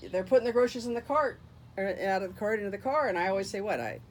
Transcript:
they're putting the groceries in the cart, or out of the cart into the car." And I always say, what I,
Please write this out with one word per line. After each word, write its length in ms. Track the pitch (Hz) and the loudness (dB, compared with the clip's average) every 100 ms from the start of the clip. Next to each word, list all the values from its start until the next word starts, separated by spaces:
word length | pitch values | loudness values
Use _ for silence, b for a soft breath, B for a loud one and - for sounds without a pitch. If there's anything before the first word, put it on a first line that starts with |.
| - | -4
they're 120 | 185 | -4
putting 220 | 185 262 240 | 4 4 4
the 60 | |
groceries 340 | 233 247 247 233 | 4 2 2 -4
in 80 | |
the 80 | 233 | -4
cart, 380 | - 285 277 - - - - - | 0 2 2 -2 -16 -20 -14 -4
or 100 | 196 | -4
out 340 | - 196 190 | -2 0 0
of 120 | 190 | -2
the 60 | 185 | -4
cart 200 | 208 220 | -2 0
into 100 | 202 | -2
the 80 | 196 | -4
car." 300 | 254 294 269 | 0 2 2
And 100 | 180 | 2
I 120 | 180 | 0
always 200 | 196 190 | 0 -2
say, 120 | 208 | -4
what 180 | 202 147 | -2 -2
I, 200 | 117 - - | -2 -8 -12